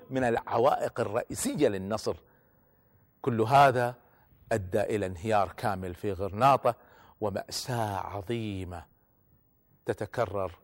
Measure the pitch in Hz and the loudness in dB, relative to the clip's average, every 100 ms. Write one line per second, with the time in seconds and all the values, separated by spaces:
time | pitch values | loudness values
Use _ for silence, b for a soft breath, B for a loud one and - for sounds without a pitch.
0 | - 131 123 117 - 117 127 - 127 - | -6 0 2 0 0 2 4 4 0 -2
1 | 104 110 - - 262 240 131 98 95 107 | -2 -2 -4 -4 -4 2 2 2 -4 -4
2 | 117 95 - _ _ _ _ _ _ _ | -4 -6 -10 _ _ _ _ _ _ _
3 | _ _ - 113 110 139 139 123 120 123 | _ _ -2 0 4 8 8 6 0 -4
4 | b b b _ - 113 92 110 101 107 | b b b _ -4 -4 0 -2 0 -2
5 | 95 90 110 107 92 - 120 95 92 87 | -4 -4 0 2 0 -2 -4 -4 -6 -6
6 | 104 92 98 101 135 131 123 120 b b | -6 -4 -6 2 4 6 2 -2 b b
7 | b b 104 95 - - - 120 107 95 | b b -4 -4 -6 -8 -6 -4 -2 -4
8 | 85 101 101 120 110 95 90 90 - _ | -6 -8 -6 -6 -4 -6 -8 -12 -16 _
9 | _ _ _ _ _ _ _ _ - 110 | _ _ _ _ _ _ _ _ -6 -4
10 | 107 - 110 98 92 90 | -4 -4 -2 -2 -4 -8